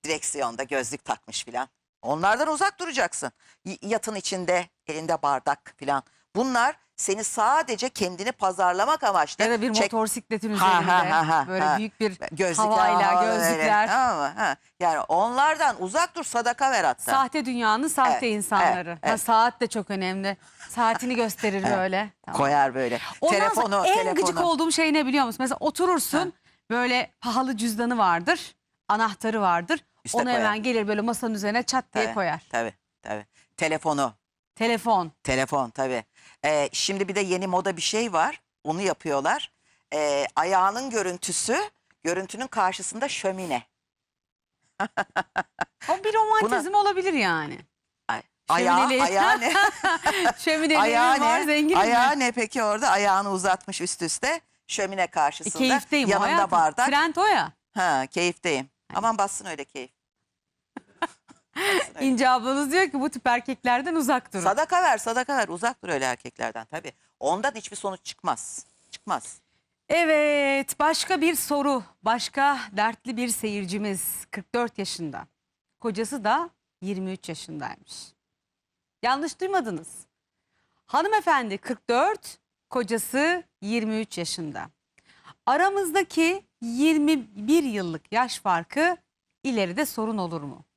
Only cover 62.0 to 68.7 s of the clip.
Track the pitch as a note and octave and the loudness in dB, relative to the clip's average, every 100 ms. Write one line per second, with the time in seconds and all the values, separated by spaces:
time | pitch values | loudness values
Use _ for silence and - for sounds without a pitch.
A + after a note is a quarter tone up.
62 | C4+ B3 B3+ B3+ A#3 C#4 C#4+ E4+ F#4 C4+ | 0 2 4 4 2 -2 0 2 2 0
63 | C#4 B3+ B3+ A#3+ A#3+ C4 B3 B3 C#4+ E4 | -4 -2 0 0 -2 -4 0 0 0 -2
64 | B3+ B3+ - G3 F3 A3 D#4+ F4+ F4+ A3 | 2 0 -2 -2 0 0 2 4 4 2
65 | - A3+ B3+ C4+ G#3 E3+ A#3 B3+ F#3 C#3+ | 0 -2 0 -2 -2 -2 -4 -4 -4 0
66 | C3 B2 C#3+ - A#2 A2+ A2+ D#3 D3 - | 0 -2 -8 -6 -6 -6 -10 -12 -12 -18
67 | _ _ C3+ F3+ - A3 - G#3 G3+ F#3+ | _ _ -2 0 -2 -4 -14 -8 -8 -8
68 | - - E3+ B2 - - - | -14 -8 -6 -4 -8 -14 -16